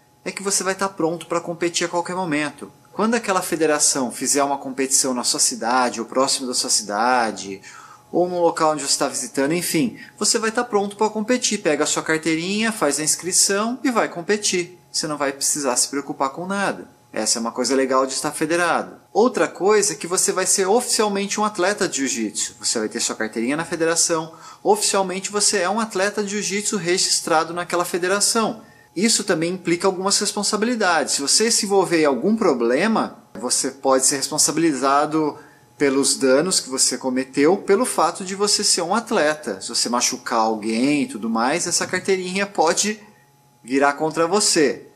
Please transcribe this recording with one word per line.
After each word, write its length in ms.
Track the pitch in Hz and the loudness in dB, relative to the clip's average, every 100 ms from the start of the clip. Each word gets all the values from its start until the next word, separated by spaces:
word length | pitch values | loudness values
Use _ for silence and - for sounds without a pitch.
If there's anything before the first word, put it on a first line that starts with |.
| _ _ | _ _
é 80 | 185 | -12
que 120 | 190 | -8
você 200 | 196 190 | -2 -2
vai 120 | 185 190 | -2 -2
tá 120 | 196 | -4
pronto 380 | - 160 165 - | -2 -2 -2 -4
pra 160 | 170 | -4
competir 460 | 170 165 175 165 175 | -4 -4 -4 -2 -2
a 20 | |
qualquer 260 | 175 170 180 | -2 -4 -4
momento. 560 | 180 147 147 - 98 - _ | -2 -2 -4 -8 -16 -18 _
Quando 220 | - 220 233 | -2 0 0
aquela 260 | 208 185 | 0 -2
federação 720 | - 165 156 147 - 143 120 | -2 0 2 2 2 0 -2
fizer 320 | - 127 139 | -2 0 2
uma 160 | 139 139 | 2 -2
competição 560 | 135 131 135 - 135 123 | -4 -4 0 0 0 0
na 80 | |
sua 160 | 120 147 | -2 0
cidade, 600 | - 120 113 127 123 113 | 0 0 0 2 2 -2
ou 60 | 110 | -2
próximo 400 | 127 135 - 127 | 0 0 0 -2
da 80 | |
sua 160 | 127 127 | -2 0
cidade, 920 | - 104 104 123 123 110 98 98 95 - - - - - | -2 0 0 2 2 0 -4 -10 -12 -14 -20 -20 -20 -4
ou 180 | 165 180 | 0 0
num 100 | 180 | 2
local 340 | 165 165 156 | 2 4 2
onde 100 | 151 | 0
você 160 | 139 - | -2 0
tá 80 | 139 | -2
visitando, 460 | 123 120 - 139 | -4 -4 -2 0
enfim, 440 | 175 170 165 123 - - - | 0 0 0 0 -2 -14 -4
você 220 | 208 233 | 0 0
vai 140 | 220 | 0
tá 120 | 226 | -2
pronto 320 | 240 208 202 202 | 0 0 0 0
pra 140 | 214 | -2
competir. 480 | 220 208 254 - 208 | 0 0 0 0 0
Pega 280 | 165 147 151 | 0 2 0
a 20 | |
sua 160 | 160 | 0
carteirinha, 680 | 151 160 165 160 180 208 226 | 0 0 0 0 0 0 -2
faz 280 | 214 147 143 | 0 0 2
a 40 | |
inscrição 760 | 151 - 170 180 - 202 226 254 | 0 -2 0 2 2 2 0 -2
e 60 | 277 | 0
vai 180 | 220 151 | 2 0
competir. 680 | 175 165 214 - 180 170 - _ | -2 -2 0 0 -2 -4 -10 _
Você 160 | - 156 | -6 -4
não 100 | 147 | -2
vai 160 | 139 | -2
precisar 420 | 139 - 147 139 123 | -2 -2 -2 0 0
se 120 | - | -2
preocupar 420 | 139 139 147 139 | -4 -6 -2 -4
com 160 | 165 180 | -4 -6
nada. 500 | 202 185 95 - _ _ | -2 -2 -4 -10 _ _
Essa 280 | 107 107 117 | -4 -2 -2
é 20 | |
uma 120 | 117 | -2
coisa 200 | 123 120 | -2 0
legal 320 | 135 131 131 131 | 2 2 2 2
de 80 | |
estar 180 | - 151 | -2 -6
federado. 680 | - 156 175 170 127 92 - _ | -4 -2 0 2 0 -2 -12 _
Outra 360 | 185 247 - 151 | 2 2 2 -2
coisa 460 | - 185 214 185 | 0 2 4 2
é 20 | 156 | -2
que 100 | 170 | -4
você 260 | 185 - | -2 0
vai 140 | 180 185 | 0 0
ser 220 | - 185 | 0 2
oficialmente 720 | 233 233 - 214 196 196 - | 0 2 0 0 0 -2 -2
um 60 | 208 | -2
atleta 420 | 208 180 208 175 | 0 0 0 -2
de 180 | 135 131 | -2 -2
jiu-jitsu. 520 | 113 107 - - - | -2 -4 -4 -8 -6
Você 180 | - 117 | -4 -2
vai 120 | 107 | -4
ter 100 | 113 | -4
sua 160 | - - | -4 -4
carteirinha 420 | 110 117 120 151 | -4 -2 -2 -2
na 80 | 165 | -4
federação. 680 | 165 160 170 - 160 160 - - - | -2 0 2 0 0 -4 -12 -20 -4
Oficialmente 680 | 175 190 - 196 185 190 190 | 0 2 2 0 0 -4 -6
você 280 | 208 - 202 | -2 0 2
é 100 | 175 | 0
um 100 | 220 | 0
atleta 420 | 220 185 202 202 | -2 0 0 -2
de 100 | 202 | -4
jiu-jitsu 440 | 208 170 202 202 208 | -4 -2 -2 -2 -2
registrado 800 | 170 185 - - - 160 165 | 0 0 0 0 2 2 2
naquela 320 | 175 175 175 175 | -4 -4 -2 -2
federação. 760 | 180 180 202 - 226 214 - - - _ 165 | -2 0 2 2 2 0 -2 -12 -20 _ 0
Isso 280 | 220 - | 2 2
também 300 | - 160 165 | 0 0 0
implica 340 | 185 170 170 196 | -2 -2 2 2
algumas 320 | 180 190 - | 0 0 0
responsabilidades. 920 | 202 208 196 208 226 233 185 160 123 | 0 -2 -2 0 0 2 2 2 0
Se 80 | - | -2
você 280 | 139 - 226 | 0 2 2
se 160 | - 196 | 2 2
envolver 360 | 196 165 170 | 2 4 4
em 40 | 151 | 4
algum 300 | 123 180 220 | 2 2 2
problema, 840 | 185 123 117 135 214 202 104 - - 101 | 2 2 2 2 2 2 -2 -6 -16 -10
você 320 | 123 - 135 | -4 -2 -2
pode 340 | - 135 131 - | -2 2 4 4
ser 120 | 139 | 0
responsabilizado 1200 | 131 151 - 151 165 131 135 143 156 156 151 - - - _ - | -2 0 0 2 0 2 2 2 2 0 -2 -4 -12 -20 _ 0
pelos 400 | 143 135 131 - | 2 2 2 2
danos 420 | 131 135 180 175 | 4 4 4 0
que 100 | 131 | -2
você 280 | 127 - 127 | 0 0 0
cometeu, 600 | 131 127 131 143 151 202 | -2 -4 -2 2 4 4
pelo 280 | - 208 247 | 2 2 2
fato 400 | - 160 165 185 | 2 0 0 -8
de 100 | 196 | -2
você 280 | 202 - | 0 2
ser 180 | 196 - | 0 0
um 120 | - | 0
atleta. 680 | 214 - 104 101 151 117 95 | -2 0 2 2 0 -6 -8
Se 80 | - | -6
você 180 | 120 - | -4 0
machucar 520 | 123 - 123 - 117 | 0 0 -2 -2 2
alguém 640 | 110 107 110 113 139 147 | 2 0 -2 0 2 2
e 40 | 127 | -2
tudo 220 | 107 113 | -4 -2
mais, 360 | 113 123 170 170 | 0 0 0 -2
essa 220 | - 175 | -2 -2
carteirinha 580 | 180 196 190 180 190 202 | -2 0 -2 -2 -2 -2
pode 540 | 185 160 185 202 214 - _ _ _ _ _ | 2 2 2 0 -4 -10 _ _ _ _ _
virar 300 | 113 135 143 | -4 2 4
contra 340 | 139 156 156 170 | 4 0 0 2
você. 560 | 202 - 170 135 - - | 2 2 4 4 2 -10